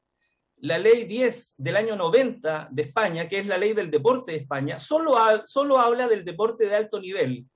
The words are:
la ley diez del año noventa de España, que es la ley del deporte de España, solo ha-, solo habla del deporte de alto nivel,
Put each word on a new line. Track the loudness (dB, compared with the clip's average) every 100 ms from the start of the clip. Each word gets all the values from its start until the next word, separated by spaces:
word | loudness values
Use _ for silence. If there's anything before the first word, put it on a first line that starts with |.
| _ _ _ _ _ _
la | -4 2
ley | 4 4
diez | 2 -2 -2 -2 -8 -10
del | -4 -2
año | -2 -2
noventa | 2 2 2 -2 -4 -6 -6
de | -6
España, | -4 -2 -2 -2 -4
que | -4
es | -2
la | 0
ley | 0
del | 0 0
deporte | 0 2 0 -2
de | -8
España, | -6 -6 -4 -6
solo | -2 0 2 4
ha-, | 4 2 0
solo | -2 2 4
habla | 4 2 0
del | 0
deporte | -2 -2 -2 0 0
de | 0
alto | -2 -6
nivel, | -6 -2 -2 -4 -10